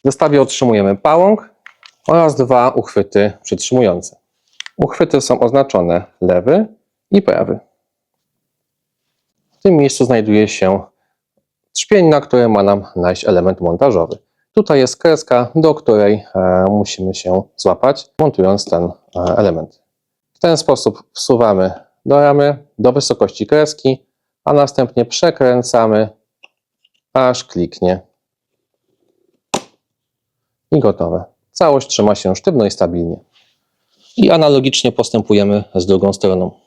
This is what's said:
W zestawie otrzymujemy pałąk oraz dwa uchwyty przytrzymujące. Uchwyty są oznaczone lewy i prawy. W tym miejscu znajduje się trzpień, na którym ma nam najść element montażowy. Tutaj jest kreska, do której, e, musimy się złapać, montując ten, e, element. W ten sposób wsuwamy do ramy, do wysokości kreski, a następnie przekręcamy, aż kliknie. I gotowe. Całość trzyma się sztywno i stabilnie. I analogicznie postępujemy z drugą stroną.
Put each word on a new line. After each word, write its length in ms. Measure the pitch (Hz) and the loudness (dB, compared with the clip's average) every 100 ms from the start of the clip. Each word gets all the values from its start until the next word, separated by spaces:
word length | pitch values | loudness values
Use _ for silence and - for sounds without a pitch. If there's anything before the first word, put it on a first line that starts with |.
W 40 | |
zestawie 380 | 135 135 156 143 | -2 0 0 2
otrzymujemy 540 | 135 - 127 107 98 98 | 0 0 0 2 2 0
pałąk 540 | 151 160 190 214 - _ - _ - _ - | 2 2 2 0 -4 _ -20 _ -20 _ 0
oraz 260 | 165 160 | 2 2
dwa 360 | 131 123 123 123 | 0 0 2 2
uchwyty 640 | 127 - - 98 101 104 101 | -2 -4 -4 -2 0 0 -4
przytrzymujące. 720 | - 92 - 127 113 87 - _ _ _ _ _ - - | -10 -8 -2 0 0 0 -8 _ _ _ _ _ -20 -6
Uchwyty 440 | - - 160 143 | -6 -2 -2 -2
są 200 | - 123 | 0 0
oznaczone 640 | 120 135 135 98 85 85 - _ | 0 0 0 -2 0 -2 -4 _
lewy 460 | 92 90 104 175 220 _ _ _ _ | 0 0 2 0 -2 _ _ _ _
i 120 | 202 | 0
prawy. 360 | 190 - - 110 _ _ _ _ _ _ _ _ _ _ _ _ _ _ _ _ _ _ _ | 2 -2 -2 -6 _ _ _ _ _ _ _ _ _ _ _ _ _ _ _ _ _ _ _
W 100 | _ | _
tym 140 | 196 165 | 0 2
miejscu 280 | 143 - | 2 0
znajduje 440 | 120 117 107 104 107 | 0 0 2 2 0
się 320 | - 95 95 90 _ _ _ _ _ _ _ _ | 0 -2 -2 -6 _ _ _ _ _ _ _ _
trzpień, 340 | - - 208 165 | -12 0 2 4
na 140 | 147 | 2
którym 320 | - 127 117 | 0 0 2
ma 100 | 107 | 2
nam 220 | 98 101 98 - | 2 0 -4 -6
najść 280 | 87 90 | -4 -2
element 360 | - 92 90 92 | 0 0 0 -2
montażowy. 580 | 87 87 139 101 82 - _ _ _ | -4 0 0 0 -4 -8 _ _ _
Tutaj 260 | - - 147 | -2 0 0
jest 180 | 123 - | 0 0
kreska, 540 | 170 151 - 123 123 | 0 0 0 -2 0
do 200 | 165 160 | 0 0
której, 500 | 151 - 107 101 107 - | 0 0 2 2 0 -4
e, 300 | 95 92 92 95 | -4 0 2 2
musimy 440 | 104 101 - 92 | 0 -4 -6 -8
się 280 | 92 92 92 95 - | -6 -2 -2 -4 -4
złapać, 540 | 98 90 127 139 - _ | -2 0 -2 -2 -10 _
montując 460 | 156 - - - | -2 0 0 0
ten, 200 | - 85 | -2 -4
e, 60 | 87 - _ 90 90 92 | -4 -8 _ -8 -4 0
element. 460 | 104 80 80 _ _ _ _ _ _ | 0 -2 -10 _ _ _ _ _ _
W 40 | _ | _
ten 180 | 175 165 | 0 0
sposób 460 | - 131 - 98 _ | 0 0 -2 -6 _
wsuwamy 600 | - - 123 117 95 92 87 _ _ - | -14 -2 2 2 2 -2 -4 _ _ 0
do 140 | 143 | 2
ramy, 460 | 143 143 143 143 _ - | 4 2 0 -2 _ -2
do 140 | 120 | 0
wysokości 540 | 131 - 123 101 - 104 | 0 -4 -2 -2 -4 -2
kreski, 600 | 147 151 - 135 131 _ _ _ _ | 0 0 -2 -4 -4 _ _ _ _
a 80 | - | -2
następnie 520 | 147 143 - 127 127 | 0 0 -2 -4 -2
przekręcamy, 1040 | 117 - 175 - 127 123 123 123 110 107 107 _ _ _ _ _ _ _ _ _ _ | -4 -2 -2 0 0 0 0 0 2 0 -2 _ _ _ _ _ _ _ _ _ _
aż 320 | 131 127 123 | 0 0 -2
kliknie. 560 | - 90 87 - 90 90 - _ _ _ _ _ _ _ _ _ _ _ _ _ _ - - _ _ _ _ _ _ _ _ _ _ | -8 -6 -6 -4 -2 -2 -6 _ _ _ _ _ _ _ _ _ _ _ _ _ _ -12 -12 _ _ _ _ _ _ _ _ _ _
I 80 | 156 | -2
gotowe. 440 | 117 98 85 82 - _ _ | -2 -2 -4 -6 -10 _ _
Całość 360 | - 170 139 - | -2 2 2 -2
trzyma 260 | - 104 | -2 0
się 220 | 101 95 92 | 0 -2 -2
sztywno 300 | - 151 101 | -2 0 -2
i 40 | |
stabilnie. 500 | - 87 87 82 85 _ _ _ _ _ _ _ _ _ - | -2 -4 -2 -6 -8 _ _ _ _ _ _ _ _ _ 0
I 140 | 214 | 2
analogicznie 600 | 165 156 139 131 - 131 | 4 2 2 0 -2 -4
postępujemy 720 | 117 113 113 104 101 101 104 101 | -4 -2 -2 0 0 2 -2 -4
z 120 | 95 90 | -6 0
drugą 260 | 95 98 | 0 0
stroną. 380 | 98 98 92 90 - | 0 -2 -2 -4 -8